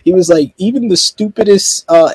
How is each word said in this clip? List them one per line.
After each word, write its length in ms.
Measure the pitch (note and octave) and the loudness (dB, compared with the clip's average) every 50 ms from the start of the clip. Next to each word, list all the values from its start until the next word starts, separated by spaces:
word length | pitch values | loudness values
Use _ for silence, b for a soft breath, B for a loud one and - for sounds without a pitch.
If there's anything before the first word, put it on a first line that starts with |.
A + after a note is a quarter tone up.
| B | B
He 100 | E3 F#3 | 0 0
was 160 | F#3 F3 D#3+ | 2 2 2
like, 240 | E3+ D#3+ - - _ | 2 0 0 -2 _
"Even 320 | - F#3 A3 B3 C#4 A#3+ A3+ | -6 -4 -4 -4 -2 -2 -2
the 80 | F3+ | -2
stupidest, 880 | - - - - - G#3+ G#3+ - - A3 G3+ G3+ F#3+ - - - - - | -2 -2 -4 -4 -6 -8 -6 -4 -2 0 2 2 2 0 -2 -6 -6 -2
uh, 240 | - E3 E3 E3 D3+ | 2 2 4 4 2